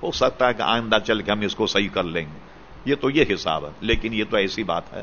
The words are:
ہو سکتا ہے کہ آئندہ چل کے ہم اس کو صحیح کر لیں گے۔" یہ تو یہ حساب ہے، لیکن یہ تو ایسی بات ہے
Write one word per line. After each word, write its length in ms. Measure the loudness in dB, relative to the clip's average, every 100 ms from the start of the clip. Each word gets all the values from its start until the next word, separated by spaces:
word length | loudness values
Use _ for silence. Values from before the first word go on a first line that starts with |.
ہو 80 | -4
سکتا 380 | 2 0 4 2
ہے 60 |
کہ 80 | 2
آئندہ 340 | 2 0 2 0
چل 160 | 2 0
کے 120 | 0
ہم 80 | 0
اس 140 | -2
کو 120 | 0 0
صحیح 220 | 2 0
کر 100 | 0
لیں 220 | -2 -2
گے۔" 140 | -6 -10 -18 -20 -20 -10 -2
یہ 40 | 0
تو 100 | 2
یہ 140 | 2 2
حساب 300 | 2 0 -2
ہے، 60 | -4 -8
لیکن 340 | 0 0 0
یہ 100 | -2 0
تو 60 | 0
ایسی 260 | 0 -2
بات 300 | -2 -2 -4
ہے 100 | -12